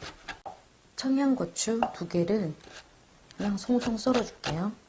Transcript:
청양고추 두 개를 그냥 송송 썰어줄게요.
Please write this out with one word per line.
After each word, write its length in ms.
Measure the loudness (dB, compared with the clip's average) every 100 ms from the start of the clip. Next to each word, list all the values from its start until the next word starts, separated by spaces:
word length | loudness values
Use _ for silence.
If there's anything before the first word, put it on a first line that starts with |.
| -16 -14 -14 -14 -14 -16 -20 -20 -20 -4
청양고추 840 | 2 4 4 4 0 -2 0 0 0
두 140 | -2 -2
개를 460 | 0 2 2 0 -6 -14 -20 -20 -20 -20 -20 -20 -6
그냥 220 | -2 -2
송송 400 | 2 2 2 0
썰어줄게요. 760 | 2 2 0 -6 -6 -2 -4 -6